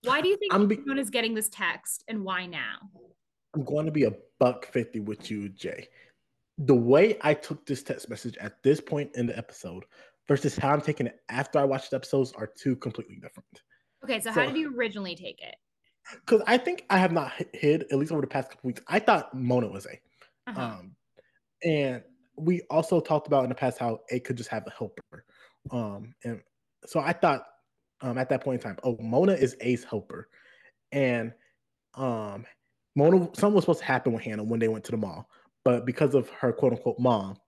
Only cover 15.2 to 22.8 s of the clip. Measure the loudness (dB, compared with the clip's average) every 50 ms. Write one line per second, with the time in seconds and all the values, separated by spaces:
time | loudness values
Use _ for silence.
15.2 | -14 -16 -16 -16 -18 -20 -20 _ _ _ _ _ _ _ _ _ _ -20 -20 -16
16.2 | _ 4 4 4 4 4 2 2 2 0 -4 -6 -2 _ 4 4 4 4 2 0
17.2 | -2 -2 -6 -8 -10 -10 -6 0 2 4 4 4 2 -2 -2 -2 -2 -2 -2 -2
18.2 | -2 -2 -2 -4 -4 -4 -12 _ _ -8 -8 -8 -8 0 0 2 4 4 2 2
19.2 | 2 -4 -8 -4 0 2 2 2 2 0 -6 -10 -14 -14 -18 -18 _ _ _ _
20.2 | -20 _ _ _ _ -14 -8 -8 -8 -8 -8 -12 -16 -20 -20 _ _ _ _ -20
21.2 | _ _ _ _ _ _ _ _ 0 0 2 2 0 0 -2 -6 -10 _ _ _
22.2 | _ _ _ -4 0 0 0 0 0 _ 0 0